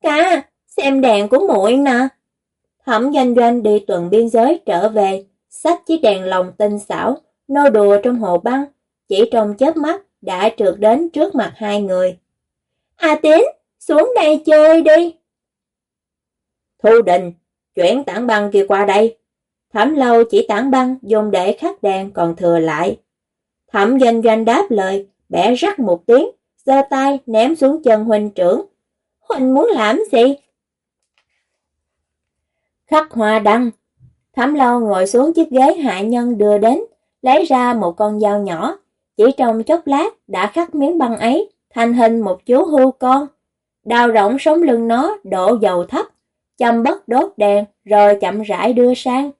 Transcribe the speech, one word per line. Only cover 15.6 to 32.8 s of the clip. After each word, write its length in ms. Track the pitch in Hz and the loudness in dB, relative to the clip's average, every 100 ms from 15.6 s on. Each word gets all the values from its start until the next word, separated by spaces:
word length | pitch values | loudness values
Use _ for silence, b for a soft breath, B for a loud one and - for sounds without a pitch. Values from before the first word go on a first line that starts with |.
| _ _ _ _ _ _ _ _ _ _ _ _ | _ _ _ _ _ _ _ _ _ _ _ _
"Thu 180 | 214 226 | 4 4
Đình, 320 | 196 175 175 170 _ _ _ - | 4 0 -2 -14 _ _ _ -2
chuyển 280 | 175 247 | -2 -2
tảng 240 | 277 190 240 | -4 -6 -2
băng 240 | 214 208 | -2 0
kia 140 | 202 196 | -2 0
qua 180 | 196 202 | -2 0
đây." 320 | 196 226 - _ _ _ _ _ | 0 0 -4 _ _ _ _ _
Thẩm 220 | 220 233 311 | -4 -2 0
Lâu 280 | 254 233 | 2 2
chỉ 220 | 233 202 196 | 2 0 0
tảng 240 | 208 269 | -4 0
băng 240 | 262 254 262 | 0 0 -4
dùng 300 | 202 214 214 | -2 -2 0
để 220 | 190 185 | -2 -2
khắc 300 | 233 330 392 | -4 -6 -4
đèn 280 | 202 190 196 | -4 -4 -8
còn 240 | 196 170 170 | -4 -4 -2
thừa 240 | 180 170 | 0 0
lại. 400 | 160 151 180 220 _ _ _ _ _ _ _ | -2 -2 -4 -6 _ _ _ _ _ _ _
Thẩm 320 | 220 202 269 | -2 0 2
Doanh 220 | 247 233 | 2 2
Doanh 240 | 226 220 220 | 2 2 0
đáp 200 | 254 403 | 0 0
lời, 380 | 220 190 196 - _ _ | -2 -2 -4 -8 _ _
bẻ 260 | 175 190 247 | -2 0 0
rắc 240 | 392 403 | -2 -4
một 260 | 220 170 - | -2 -2 2
tiếng, 240 | 240 403 - _ _ - | 2 2 -10 _ _ 0
giơ 160 | 269 277 | 0 0
tay 300 | 269 277 277 262 | -2 -2 -4 -4
ném 300 | 220 247 330 | -2 0 0
xuống 280 | 269 311 | 0 0
chân 200 | 285 214 | 0 0
huynh 260 | 220 214 208 | 0 -2 -2
trưởng. 360 | 202 175 240 403 _ _ _ _ _ | -2 0 0 -4 _ _ _ _ _
"Huynh 340 | _ 359 262 | _ -4 0
muốn 160 | 262 466 | 0 0
làm 260 | 330 214 269 427 | 0 -2 -2 -2
gì?" 240 | 233 247 277 _ _ _ _ _ _ _ _ _ _ _ _ _ _ _ _ _ _ _ _ _ _ _ _ | 2 2 0 _ _ _ _ _ _ _ _ _ _ _ _ _ _ _ _ _ _ _ _ _ _ _ _